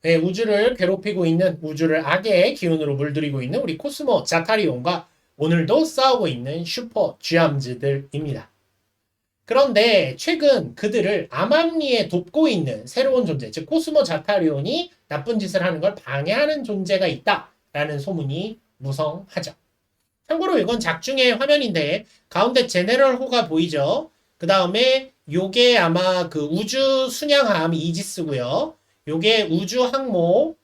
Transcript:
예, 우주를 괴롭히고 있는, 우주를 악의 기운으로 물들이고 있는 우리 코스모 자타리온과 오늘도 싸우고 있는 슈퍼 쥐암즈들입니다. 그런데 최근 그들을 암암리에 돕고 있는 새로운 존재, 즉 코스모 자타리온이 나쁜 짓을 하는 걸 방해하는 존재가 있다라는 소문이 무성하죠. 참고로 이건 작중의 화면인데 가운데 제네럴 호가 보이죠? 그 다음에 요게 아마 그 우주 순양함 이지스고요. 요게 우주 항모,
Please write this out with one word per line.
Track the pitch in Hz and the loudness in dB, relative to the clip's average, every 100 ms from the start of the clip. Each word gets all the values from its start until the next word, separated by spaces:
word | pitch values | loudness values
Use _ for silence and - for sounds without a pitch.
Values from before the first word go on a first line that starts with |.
| 160 | 2
예, | 165 | 2
우주를 | 170 185 226 202 226 254 | 2 0 0 2 2 2
괴롭히고 | 180 190 202 190 170 | 0 0 -2 -2 0
있는, | 165 185 160 | 2 2 0
우주를 | 156 147 165 160 160 | -6 -2 0 0 0
악의 | 185 214 185 202 285 | 0 2 4 4 2
기운으로 | 175 160 151 139 | -2 0 -2 -2
물들이고 | 147 147 151 139 | -2 -2 -4 -4
있는 | 127 208 | -4 -4
우리 | 220 160 | -4 -6
코스모 | 285 285 294 214 | -8 -6 0 0
자타리온과 | - 165 165 220 175 123 135 170 - _ _ - | 0 -2 0 0 0 -2 -2 -4 -8 _ _ -4
오늘도 | 156 165 165 254 | 0 2 4 2
싸우고 | 320 - 262 247 180 | 2 2 2 2 0
있는 | 123 127 160 | -4 -6 -8
슈퍼 | 170 - 233 - 175 - | -6 -8 -6 -2 -2 -4
쥐암즈들입니다. | - 165 160 143 127 123 139 139 139 143 156 135 - _ _ _ _ _ _ _ _ _ - | -2 2 2 0 -6 -4 -2 -4 -6 -8 -8 -8 -12 _ _ _ _ _ _ _ _ _ -2
그런데 | 247 277 208 233 208 135 127 | 2 4 4 6 4 2 -2
최근 | - 330 294 247 143 - | -4 2 4 2 0 -6
그들을 | 208 226 180 202 - | -4 -2 0 -2 -4
암암리에 | 139 208 294 330 330 285 233 165 | -4 2 2 2 0 0 0 0
돕고 | 175 175 302 311 | -4 -2 2 2
있는 | 208 135 110 123 | 2 -2 -6 -6
새로운 | - 269 254 196 | -2 2 2 0
존재, | 139 117 | -2 -6
즉 | 160 160 | -10 -2
코스모 | 320 320 302 | -2 2 2
자타리온이 | 254 156 - 202 160 139 170 311 349 _ _ | 2 -2 0 0 2 0 -2 -4 -6 _ _
나쁜 | 147 233 220 | -8 -4 -4
짓을 | 190 185 180 | -2 -2 -2
하는 | 165 | 0
걸 | 180 - | -2 -4
방해하는 | - 139 151 226 294 302 | -6 -6 -2 0 0 -2
존재가 | 247 202 185 196 185 | -4 -6 -2 0 0
있다라는 | - - 170 - _ _ 147 151 147 | -2 -2 -2 -4 _ _ -6 -4 -4
소문이 | 139 180 139 147 208 226 _ _ | -6 -6 -4 -6 -8 -10 _ _
무성하죠. | 135 139 151 165 196 - 165 - _ _ _ _ _ _ - | -8 -4 -4 -6 -10 -10 -10 -14 _ _ _ _ _ _ -6
참고로 | 320 370 320 | -2 0 0
이건 | 185 233 | 0 -2
작중의 | 170 165 - 269 254 233 | -2 -4 -4 0 2 2
화면인데 | 277 294 247 165 147 190 - _ _ | 2 2 2 -2 -2 -4 -6 _ _
가운데 | 175 220 254 247 | 0 2 2 2
제네럴 | 180 185 254 269 247 | 0 0 4 4 2
호가 | 262 247 170 | 0 -2 0
보이죠? | 160 170 151 139 277 320 _ _ _ | 0 0 0 0 -2 -4 _ _ _
그 | 170 | 2
다음에 | 196 269 208 254 262 262 _ - | 2 2 2 2 2 -2 _ -6
요게 | 160 190 202 247 233 | -4 0 4 6 6
아마 | 170 170 185 185 170 | 4 2 2 0 -2
그 | 160 | -4
우주 | 147 170 208 262 269 262 262 | -2 -2 -2 0 2 2 0
순양함 | 247 294 285 247 185 165 | -4 2 2 4 2 0
이지스고요. | 165 165 170 196 - 160 135 123 165 311 - _ _ - | -2 -2 -4 -8 -8 -4 -4 -2 -2 -4 -8 _ _ -6
요게 | 160 202 226 202 | -2 2 2 2
우주 | 165 190 247 | -2 -2 -2
항모, | 247 269 262 190 170 190 320 - | 0 -2 -2 0 2 2 0 -4